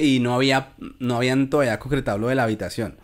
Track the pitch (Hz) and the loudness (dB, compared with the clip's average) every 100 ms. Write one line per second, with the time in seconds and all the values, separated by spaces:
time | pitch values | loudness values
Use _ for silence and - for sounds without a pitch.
0 | 147 131 120 123 135 135 131 - - - | 4 4 2 2 2 2 -2 -12 -16 -6
1 | 123 120 127 131 135 147 127 107 127 139 | -4 0 2 2 2 0 0 -2 -2 -4
2 | 127 104 117 131 117 107 90 - 104 - | -2 -2 0 0 0 -2 -6 -6 -8 -10